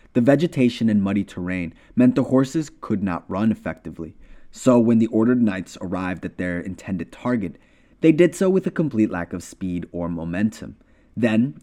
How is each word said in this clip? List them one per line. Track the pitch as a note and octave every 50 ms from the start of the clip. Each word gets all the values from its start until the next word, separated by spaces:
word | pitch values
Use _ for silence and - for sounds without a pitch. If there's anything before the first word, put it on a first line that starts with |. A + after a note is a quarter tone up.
| _ _ -
the | B2+
vegetation | A#2+ B2 C#3+ C#3 E3+ E3+ - C#3+ B2+ A#2+ A#2+ - A#2 A2+
and | G#2+ G#2 G2
muddy | G2 G2 G2+ G2
terrain | - - - F2+ F2+ F2+ F#2 F2 E2+ - - _ - -
meant | - B2 B2 B2
the | - B2+
horses | - B2+ C3 C3+ C#3 - E3 D#3 - - _
could | - - A2+ G2 F#2+
not | G2 F2 E2 - -
run | F#2 F#2+ A2 A2 G#2
effectively. | - - F2 D#2+ - - E2 D#2+ - E2 D#2+ - - - - - - - -
So | - - - B2+ B2 A#2+
when | A#2 A2+ A#2 A2+
the | A2+ A2
ordered | B2 G#2+ A2 A#2+ B2+ B2+
knights | A#2 G#2+ F#2 F#2 F2 - - -
arrived | F#2+ F2+ F2 F#2 F#2 F#2 F#2 E2+ -
at | E2+ - -
their | F#2 F2+ F2 F2
intended | - - F#2 - - - G2 F2 E2 - -
target, | - - B2 B2 A#2 G2 E2+ - - _ _ _ _ _ _ _ _
they | - D#3+
did | D#3+ D3+ F3 E3+ F3
so | - G3+ F#3+
with | F#3+ F#3+ -
a | F#3+ -
complete | - E3+ D3 - A2 G#2+ F#2
lack | F#2 F2+ F2 - -
of | F2+ -
speed | - - - G2 F#2 F2 F2 E2 - -
or | E2+ F2 E2+
momentum. | E2+ E2 D#2+ E2+ E2+ F#2 G#2 A2+ G#2+ - - - - - _ _ _ _ _ _ -
Then, | - A2 A2+ A2 A2 A#2+ C#3+ D3 -